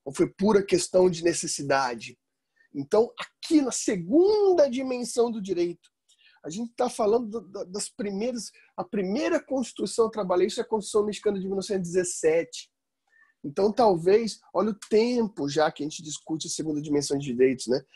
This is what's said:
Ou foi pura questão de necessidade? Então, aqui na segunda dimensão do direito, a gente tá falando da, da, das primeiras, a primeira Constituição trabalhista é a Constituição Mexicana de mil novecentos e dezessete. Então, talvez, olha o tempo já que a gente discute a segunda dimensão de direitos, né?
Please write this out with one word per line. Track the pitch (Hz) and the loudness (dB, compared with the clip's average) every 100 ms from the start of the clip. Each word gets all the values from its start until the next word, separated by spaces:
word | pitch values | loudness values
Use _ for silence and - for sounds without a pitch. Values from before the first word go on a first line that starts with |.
Ou | 139 | -8
foi | 139 165 | -2 -2
pura | - 202 208 | 2 2 4
questão | 196 170 - 185 185 | 4 0 2 4 4
de | 165 | 4
necessidade? | 170 160 165 - 139 135 127 117 - - _ _ _ _ _ | -2 -2 -4 -6 0 0 0 -6 -12 -18 _ _ _ _ _
Então, | 143 139 214 240 - | -10 0 2 2 -2
aqui | - _ - 302 | -16 _ 2 2
na | 254 | 2
segunda | - - 190 170 302 392 427 392 349 277 | -2 -2 -2 2 4 6 6 4 6 4
dimensão | 247 262 247 233 247 233 | 2 -4 -4 -4 0 0
do | 220 | 0
direito, | 190 175 175 170 _ _ _ _ _ _ | -4 -2 -2 -4 _ _ _ _ _ _
a | 147 | -12
gente | 185 240 | -10 -8
tá | - 247 | -4 -4
falando | - 214 233 220 | 0 2 2 0
da, | 220 180 196 | -10 -12 -14
da, | 175 | -10
das | 196 - | -10 -10
primeiras, | - 202 196 240 240 - _ _ - | -8 -6 -4 -4 -6 -10 _ _ -12
a | |
primeira | 185 208 185 240 339 311 | -6 -4 -2 -2 0 -2
Constituição | - 269 226 - 208 - 226 | -2 -4 -4 -6 -6 0 0
trabalhista | 214 185 180 190 247 | 0 -2 0 0 -2
é | |
a | 220 | -4
Constituição | 220 - 214 208 | -4 0 0 0
Mexicana | 196 208 196 | -2 -4 -2
de | 190 | -4
mil | |
novecentos | 196 185 190 170 | -4 -4 -4 -2
e | |
dezessete. | 185 175 - 160 165 160 - - _ _ _ _ _ _ _ | -2 -2 0 0 0 -2 -10 -18 _ _ _ _ _ _ _
Então, | 151 170 208 | -8 0 0
talvez, | 208 220 170 175 214 226 - _ | 4 4 4 4 4 2 -8 _
olha | 170 214 | -2 -2
o | - - | -4 0
tempo | 214 240 247 214 - 143 | 2 4 2 -2 -2 -2
já | 147 156 | 0 0
que | - | 0
a | 147 | -8
gente | - | -8
discute | 156 - - 160 170 | -12 -12 -8 -6 -6
a | |
segunda | - 156 147 | -8 -4 -4
dimensão | 156 147 143 139 | -2 -2 0 -4
de | 139 | -2
direitos, | 120 131 127 110 | 2 2 2 -2
né? | 135 - | -4 -4